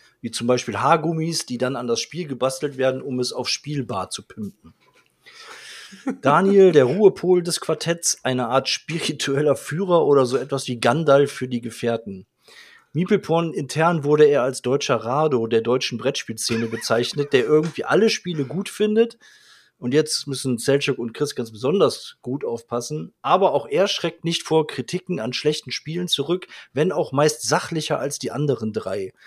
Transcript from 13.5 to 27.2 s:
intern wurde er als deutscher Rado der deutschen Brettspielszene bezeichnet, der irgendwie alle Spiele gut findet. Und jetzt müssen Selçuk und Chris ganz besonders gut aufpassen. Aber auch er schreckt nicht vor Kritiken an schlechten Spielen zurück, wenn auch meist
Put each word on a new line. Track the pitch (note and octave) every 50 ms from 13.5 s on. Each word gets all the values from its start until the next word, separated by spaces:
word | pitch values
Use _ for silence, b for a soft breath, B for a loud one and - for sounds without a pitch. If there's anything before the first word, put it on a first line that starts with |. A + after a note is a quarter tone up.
| C#3+
intern | - C#3+ B2+ - D3+ D#3+ E3+ F3 D#3+ C#3
wurde | C#3+ D3+ D3+ D3+
er | D3 D3 C3+ A#2+
als | C3 A#2+ -
deutscher | - B2 C3 C#3+ - - C3+
Rado | A2+ A2 A#2 B2+ C#3+ D#3+ D#3 C3+ A#2+ A2+
der | A2 A#2 A2+
deutschen | A2+ A#2 B2 C3 - - B2
Brettspielszene | A2 - C3+ C#3 - - - A2+ - - - A#2+ A2+ A#2
bezeichnet, | A2+ A2+ A2+ - - A#2 A#2 A#2+ - - C#3+ C#3+ C#3 -
der | B2+ A#2
irgendwie | A2+ D3+ D#3 D#3+ E3+ - - -
alle | - C#3+ F3 G#3+ A3
Spiele | - - - F3+ E3+ D3+ C#3
gut | B2 - F3+ G3+ -
findet. | - - G#3 G#3+ G#3+ A3 A3+ A#3 - b b b b b b b b b b b b
Und | - - B2 B2+
jetzt | D#3 D3+ D3+ - - -
müssen | D3 C3+ B2+ - C3+ B2
Selçuk | A2+ - - C3+ C#3+ C#3 D3 B2+
und | - A#2 A#2 -
Chris | - D3+ C#3+ -
ganz | - A#2+ A2
besonders | A2 G#2 A2+ C3+ F3 G3+ E3 B2 - - - - - _
gut | - B2 B2+ C#3+ -
aufpassen. | B2+ A#2 A#2 - - A#2+ A#2+ A#2+ - D3+ D#3 E3 F3+ _ _
Aber | - C3 D#3+ F#3 G3 E3 C3+
auch | C#3 -
er | - C#3 D#3 F#3+
schreckt | G3 - - - E3+ D#3+ - -
nicht | E3 E3 D#3 -
vor | - D#3+ D#3+ D3+
Kritiken | D3+ - - B2 - - F3+ - - F3+ -
an | G#2+ A#2+ B2+
schlechten | - - D3 D3+ - - C3
Spielen | - - - D3 D#3+ F3 F3+
zurück, | E3+ - - C3 C#3+ F3 F#3 - B B B B B -
wenn | C3+ D#3 F#3 D#3
auch | D#3+ E3 -
meist | C3+ C3+